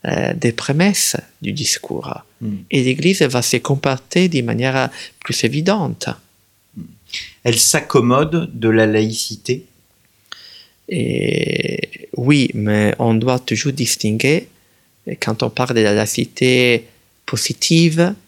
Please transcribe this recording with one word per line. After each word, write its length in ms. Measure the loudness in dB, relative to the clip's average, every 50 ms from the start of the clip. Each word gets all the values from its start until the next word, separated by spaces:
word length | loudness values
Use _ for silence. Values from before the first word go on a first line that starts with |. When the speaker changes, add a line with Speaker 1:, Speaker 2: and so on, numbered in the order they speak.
| -4
Speaker 1:
euh, 260 | -4 -2 -2 -2 -2 -4
des 180 | 0 -2 -2
prémices 640 | -2 -2 -4 -4 0 2 2 2 2 0 -2 -2 -4 -6 -8 _ _ _
du 100 | -8 -8
discours. 720 | -6 -4 -2 -4 -4 -4 -6 -10 -10 -8 -8 -10 -12 -12 -12 _ _ _
Speaker 2:
Hmm. 160 | -8 -8 -8 -8 -8 _
Speaker 1:
Et 120 | 0 2
l'Église 400 | 2 2 0 2 2 0 2 2
va 200 | 2 2 2 0
se 160 | 0 0 -2 -2
comporter 720 | 0 0 -2 0 0 -2 -2 -2 -6 _ 0 2 2 2
d'une 180 | 2 0 0
manière 440 | 0 -2 0 0 0 0 0 0 -2 -4 -12 -18 -18 _ _
plus 240 | -10 -8 -4 -2 -2
évidente. 640 | -2 0 0 0 0 0 0 0 -4 -6 -6 -8 -10 -10 -10 _ _ _ _ _ _ _ _ _ _ _
Speaker 2:
Hmm. 60 | -18 -18 -16 -20 _ _ _ -14 -14 -14 -14 -20 _ _
Elle 140 | 0 2 2
s'accommode 920 | 2 2 2 0 -2 2 2 2 4 4 4 4 2 2 0 -2 -4 -4 -8 -2
de 100 | 0 2
la 180 | 4 6 4
laïcité ? 800 | 4 4 2 0 0 -2 -6 -8 -8 -10 -12 _ -6 -6 -6 -6 _ _ _ _ _ _ _ _ _ _ _ _ _ -20 -20 -20 -20 -20 -20 -20 _ _ _ _ -8
Speaker 1:
Et 1200 | -4 -2 -2 -2 0 0 0 0 0 0 -2 -2 -2 -4 -4 -4 -4 -6 -8 -10 -12 -20 -16 -12 -8
oui, 320 | -2 2 4 4 4 4 2 0
mais 400 | -2 0 2 2 2 2 2 2 2
on 140 | 2 2 2
doit 260 | 2 2 2 0 0
toujours 320 | 0 -2 -4 -2 -2 -4
distinguer, 760 | -2 -2 -2 -2 -2 -2 -2 -2 -2 2 2 2 2 2 0 -6 _ _ _ _ _ _ _ _ _ _ _ -14 -10 -6
quand 220 | -4 -4 -2 -2
on 80 | -2 -4
parle 240 | -2 -2 -2 0 2
de 60 | 2
la 120 | 2 4
laïcité 920 | 2 2 0 0 -2 -4 -4 -4 _ 0 2 2 4 4 4 4 2 2 0 -6 _ _ _ _ _ _ _
positive 880 | -6 -6 -4 -4 -4 -6 -4 0 2 4 4 4 4 4 2 0 0 0 -6 _